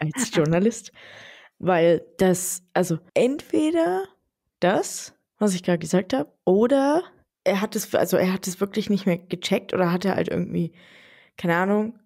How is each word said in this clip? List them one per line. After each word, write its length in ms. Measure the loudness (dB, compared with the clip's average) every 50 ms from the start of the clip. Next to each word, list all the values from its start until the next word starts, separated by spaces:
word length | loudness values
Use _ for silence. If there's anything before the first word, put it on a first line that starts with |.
als 340 | -6 -6 -4 -4 -6 -2 0
Journalist. 580 | 0 2 2 2 2 2 2 0 -2 -10 -18 _ -20 -20 -20 -20 -20 -20 -20 -20 -20 -20 -20 _ -6
Weil 460 | 0 0 2 4 4 4 4 2 0 -4 -2 2
das, 440 | 4 4 2 2 -2 -6 -8 -10 _ _
also 260 | -2 -2 0 0 -2 -4 -6 _ 0
entweder 880 | 0 2 2 0 -4 -6 -4 -2 0 0 0 0 0 0 0 0 -2 -4 -8 _ _ _ _ _ _ _ _ _ -2
das, 540 | 0 0 0 0 -2 -4 -8 -14 -14 -16 -20 _ _ _ _ -2
was 160 | 0 0 0
ich 80 | 0
gerade 160 | -2 0 -2 -2
gesagt 340 | 0 0 0 0 0 0
habe, 200 | -2 -4 -4 -6 _ _ 0
oder 600 | 2 2 4 4 4 4 4 2 2 2 0 -2 -6 -12 _ _ _ _ _ -2
er 160 | 0 0 0
hat 160 | -2 -2 -4
es, 180 | -6 -6 -2 0
also 220 | 0 0 2 2
er 160 | 2 2 0
hat 140 | -2 -4 -6
es 140 | -8 -6 -6
wirklich 300 | -6 -4 -4 -4 -2 -2
nicht 160 | -2 -2 0
mehr 120 | -2 -2 -2
gecheckt 540 | -4 -10 -10 -6 -4 -2 -2 -2 -2 -2
oder 200 | -2 0 0 0
hat 120 | 0 0 -2
er 120 | -2 -2
halt 120 | -2 -2 -2
irgendwie, 440 | -4 -4 -4 -4 -4 -4 -4 -4 -8 _ -20 -20 -20 -20 -20 -20 -20 _ _ _ _
keine 200 | -6 -2 0 0
Ahnung, 420 | 2 2 2 0 0 -2 -4 -8 _ _